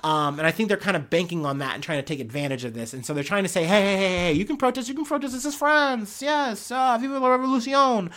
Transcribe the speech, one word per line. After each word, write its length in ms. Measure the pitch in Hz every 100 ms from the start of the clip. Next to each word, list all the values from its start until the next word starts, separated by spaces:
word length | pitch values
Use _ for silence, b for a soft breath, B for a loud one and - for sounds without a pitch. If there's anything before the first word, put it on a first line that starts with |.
Um, 340 | 156 156 147 143
and 80 |
I 60 | 160
think 160 | 165 220
they're 100 | 208
kind 200 | 190 180
of 120 | 139
banking 360 | 170 180 170
on 140 | 147 139
that 160 | 139
and 80 | 104
trying 160 | 143 151
to 40 |
take 160 | 131 156
advantage 460 | 120 135 143 135
of 80 | 123
this. 200 | 117 117
And 120 | 135
so 80 | 127
they're 100 | 147
trying 200 | 143 202
to 60 | 190
say, 140 | 180
Hey, 180 | 165 202
hey, 160 | 196 190
hey, 200 | 190 180
hey, 160 | 175
you 120 | 151
can 120 | 202 294
protest, 320 | 254 247 240
you 60 |
can 100 | 269
protest. 280 | 302 294 277
This 120 | 247
is 100 | 269
France. 680 | 285 294 302 285 247 208 -
Yes, 500 | 277 302 277 208 -
uh, 260 | 247 262 233
vive 120 | 262
la 160 | 269 254
revolution. 840 | 254 262 262 240 277 269 240 175